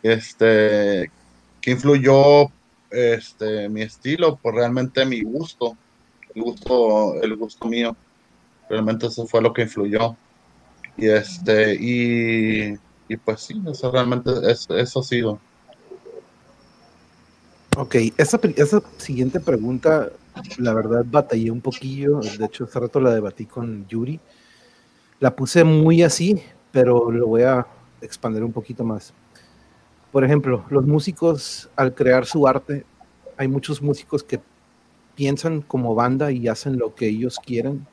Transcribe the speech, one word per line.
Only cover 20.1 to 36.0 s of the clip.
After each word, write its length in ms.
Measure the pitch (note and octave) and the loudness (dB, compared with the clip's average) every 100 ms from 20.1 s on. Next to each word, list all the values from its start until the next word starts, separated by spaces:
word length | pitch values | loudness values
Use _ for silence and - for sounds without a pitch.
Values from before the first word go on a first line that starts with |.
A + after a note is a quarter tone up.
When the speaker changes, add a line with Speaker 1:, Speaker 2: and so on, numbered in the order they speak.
| - _ - - - | -10 _ -18 -16 -4
Speaker 2:
la 160 | B2 | -2
verdad, 320 | A2 A2 A#2 A#2+ | 0 0 -2 2
batallé 420 | C#3+ C#3+ A2+ A2+ | 0 0 -2 -2
un 100 | A#2 | -4
poquillo. 580 | C3 - C3+ C3+ C#3 D3 | -6 -8 -10 -4 0 0
De 260 | G#2+ G2+ G#2+ | -2 -6 -8
hecho, 200 | - A#2+ | -8 -8
hace 140 | C3 | -6
rato 200 | A#2+ C#3 | -4 0
la 120 | C3 | 2
debatí 320 | A2+ G#2 - A2 | 2 -2 -10 -14
con 420 | - A#2 G#2+ F#2+ | -10 -10 -10 -8
Yuri. 320 | A2+ A#2+ D#3 _ _ _ _ _ _ _ _ _ _ | -8 -6 -8 _ _ _ _ _ _ _ _ _ _
La 160 | C3 - | 0 0
puse 280 | C3 F3 | 0 4
muy 400 | D#3+ D#3 D#3 E3 | 6 6 6 6
así, 380 | E3 - E3+ G3+ - _ _ | 4 2 0 -2 -2 _ _
pero 400 | C3+ B2 A#2+ A#2 | 2 4 4 2
lo 160 | A#2 A#2 | 0 0
voy 160 | A2+ | 2
a 220 | B2 C3 A#2+ - _ _ | 4 2 -2 -14 _ _
expandir 420 | - - A#2+ A2 | -20 -10 -6 -6
un 80 | A#2 | -6
poquito 320 | A2+ G#2+ A#2+ | -8 -12 -8
más. 300 | A#2 G#2+ - _ _ _ _ _ _ _ _ _ _ | -6 -6 -10 _ _ _ _ _ _ _ _ _ _
Por 120 | C#3 C3 | 0 2
ejemplo, 400 | D3 C3+ B2 - | 2 2 -4 0
los 160 | C#3 C3+ | 0 2
músicos, 840 | D3+ D3+ E3 E3 D3 - - - - | 0 -2 -2 0 0 -6 -14 -12 -2
al 180 | C3 | -2
crear 320 | B2+ B2+ B2+ A#2 | 0 2 2 2
su 220 | E3 C#3 | 2 2
arte, 380 | C3+ - C#3+ - _ - _ - - | 2 -4 -10 -10 _ -20 _ -20 -6
hay 100 | C3+ | -4
muchos 340 | C3+ - D3 | -2 -4 -6
músicos 420 | D3 C#3 - D3 | -4 -4 -4 -6
que 180 | - B2 _ _ _ _ _ _ _ - | -4 -10 _ _ _ _ _ _ _ -4
piensan 460 | C#3 C#3 E3 D#3 | -2 -2 -2 -4
como 340 | D3 C3 A#2+ | -4 -4 0
banda 360 | A2 | 0